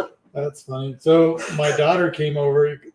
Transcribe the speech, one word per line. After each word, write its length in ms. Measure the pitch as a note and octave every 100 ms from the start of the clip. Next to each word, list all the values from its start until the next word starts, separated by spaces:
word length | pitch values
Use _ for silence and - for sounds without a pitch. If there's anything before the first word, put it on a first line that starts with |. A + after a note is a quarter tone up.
| - _ _
that's 300 | C#3+ C#3+ -
funny. 320 | - C3 C3+ B2+
So 400 | D#3+ E3 D#3+ E3 - D3+
my 200 | D3 C#3+
daughter 340 | D3+ F3+ F3
came 280 | - D3+ D3
over. 440 | C#3+ C#3+ D3 C#3+ -